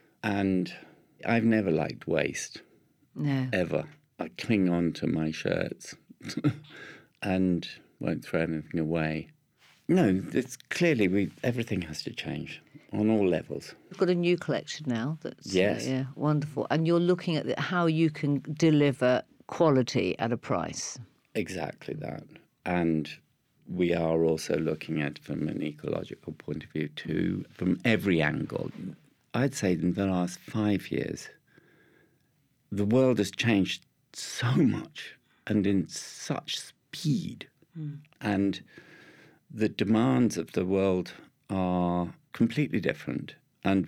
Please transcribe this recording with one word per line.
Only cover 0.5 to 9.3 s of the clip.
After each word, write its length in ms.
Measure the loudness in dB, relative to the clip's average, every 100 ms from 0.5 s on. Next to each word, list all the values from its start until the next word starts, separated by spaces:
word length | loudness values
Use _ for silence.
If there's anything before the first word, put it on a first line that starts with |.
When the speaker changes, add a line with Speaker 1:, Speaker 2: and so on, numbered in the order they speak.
| 2 0 -8 -20 -20 _ _ 0
Speaker 1:
I've 180 | 2 4
never 240 | 4 4
liked 360 | 2 0 -4 -2
waste. 540 | 0 0 -4 -10 -14 -20 _ _ _ _ -6
Speaker 2:
No. 320 | -2 -2 0
Speaker 1:
Ever. 320 | 0 0 -2 -4 -12 _ -10
I 100 | -10 -8
cling 320 | 0 2 4
on 240 | 2 0
to 140 | 0 -2
my 240 | 0 -2
shirts 640 | -2 -2 0 -2 -8 -14 -18 _ -16
<laughs> 1000 | -10 -2 0 -2 -8 -18 -18 -20 _ _
and 460 | -2 2 4 2 -2 -12 -20 _
won't 240 | -4 -4 -2
throw 160 | -2
anything 380 | 0 -2 -4 -4
away. 500 | 0 0 0 -4 -8